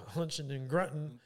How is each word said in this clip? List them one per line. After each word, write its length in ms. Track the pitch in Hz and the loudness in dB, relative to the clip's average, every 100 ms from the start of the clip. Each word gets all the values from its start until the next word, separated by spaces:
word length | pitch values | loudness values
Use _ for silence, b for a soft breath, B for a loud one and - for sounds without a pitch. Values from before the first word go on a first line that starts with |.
| 104 | -4
hunching 420 | 156 165 - 143 | -2 0 0 -2
and 180 | 139 131 | -2 2
grunting." 500 | 160 190 147 151 120 | 4 4 0 -4 -6